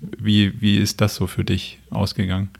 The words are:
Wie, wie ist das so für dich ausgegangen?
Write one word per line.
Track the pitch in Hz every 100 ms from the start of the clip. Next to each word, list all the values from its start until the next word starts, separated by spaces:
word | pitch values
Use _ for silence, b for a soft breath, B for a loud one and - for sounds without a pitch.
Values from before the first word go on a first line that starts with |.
| - -
Wie, | 104 104 101 -
wie | 104 101
ist | 104 -
das | 104
so | - 92
für | -
dich | 92 95 - - -
ausgegangen? | - 101 - 92 92 98